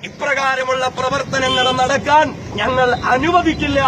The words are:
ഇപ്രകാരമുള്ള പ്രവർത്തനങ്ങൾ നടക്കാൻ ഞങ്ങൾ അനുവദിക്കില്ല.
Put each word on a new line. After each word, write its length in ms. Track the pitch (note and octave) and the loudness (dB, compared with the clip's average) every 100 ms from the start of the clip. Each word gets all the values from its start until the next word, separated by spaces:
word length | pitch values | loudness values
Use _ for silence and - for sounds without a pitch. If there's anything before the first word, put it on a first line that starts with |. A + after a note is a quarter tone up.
ഇപ്രകാരമുള്ള 800 | - - C#4+ C4+ C4+ C4 B3+ C4 B3+ | -16 -8 -4 0 0 -2 -2 -2 -2
പ്രവർത്തനങ്ങൾ 760 | B3+ C4 C#4 C4+ C4+ B3+ C4 B3+ | -2 -2 -2 -2 -2 0 0 0
നടക്കാൻ 540 | B3+ B3+ C#4 C#4 D4+ D4+ - - G#3 | 2 0 0 4 4 4 -2 -10 -4
ഞങ്ങൾ 320 | A3 B3+ B3+ B3 - | -2 2 0 0 0
അനുവദിക്കില്ല. 680 | B3+ D#4 F4 E4 - D4 C#4 | 0 2 2 2 -2 -2 2